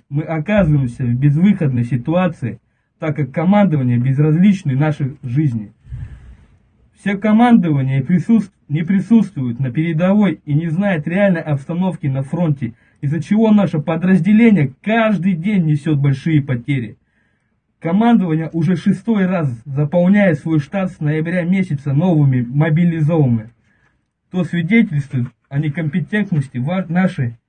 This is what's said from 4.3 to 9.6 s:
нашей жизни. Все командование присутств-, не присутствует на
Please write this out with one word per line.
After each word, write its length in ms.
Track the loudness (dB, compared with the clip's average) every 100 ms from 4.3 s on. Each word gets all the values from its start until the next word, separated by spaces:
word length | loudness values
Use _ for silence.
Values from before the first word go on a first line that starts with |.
| 4 4 2 0
нашей 420 | 0 0 -2 -6 -6
жизни. 500 | -6 -2 0 -2 -10 _ -16 -14 -14 -18 -20 -20 _ _ _ _ _ _
Все 160 | -6 -2
командование 880 | 2 4 6 4 4 0 0 -2
присутств-, 500 | 0 0 2 0 0 _ -6
не 140 | -4
присутствует 760 | -2 -2 2 2 2 -4 -6
на 120 | -4